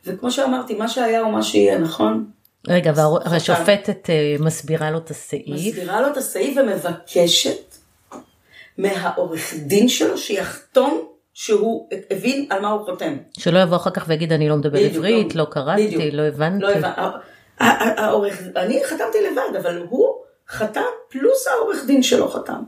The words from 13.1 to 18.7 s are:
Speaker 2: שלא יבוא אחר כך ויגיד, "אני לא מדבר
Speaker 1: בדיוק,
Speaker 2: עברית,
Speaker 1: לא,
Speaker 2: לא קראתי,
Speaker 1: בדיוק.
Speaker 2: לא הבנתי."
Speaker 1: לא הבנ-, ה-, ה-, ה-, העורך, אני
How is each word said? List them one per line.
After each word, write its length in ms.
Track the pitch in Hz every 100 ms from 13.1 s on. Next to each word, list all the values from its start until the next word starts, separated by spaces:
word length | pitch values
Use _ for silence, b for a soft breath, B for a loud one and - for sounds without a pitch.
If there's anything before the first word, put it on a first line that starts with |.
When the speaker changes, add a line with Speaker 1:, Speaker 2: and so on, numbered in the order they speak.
| 143 - -
Speaker 2:
שלא 200 | 180 175
יבוא 180 | 180 175
אחר 140 | 185
כך 140 | 180 -
ויגיד, 240 | 156 165
"אני 160 | 160 151
לא 80 | 151
מדבר 220 | 147 143
Speaker 1:
בדיוק, 160 | 143 160
Speaker 2:
עברית, 380 | 180 226 180
Speaker 1:
לא, 100 | 165
Speaker 2:
לא 60 | 151
קראתי, 360 | 151 135 202 214
Speaker 1:
בדיוק. 280 | 165 151
Speaker 2:
לא 80 | 147
הבנתי." 400 | 151 143 156 196
Speaker 1:
לא 60 | 196
הבנ-, 140 | 196 -
ה-, 240 | - 190 - B B B -
ה-, 60 |
ה-, 400 | 233 - 220 214
העורך, 360 | 214 214 202 - 180 180
אני 240 | 185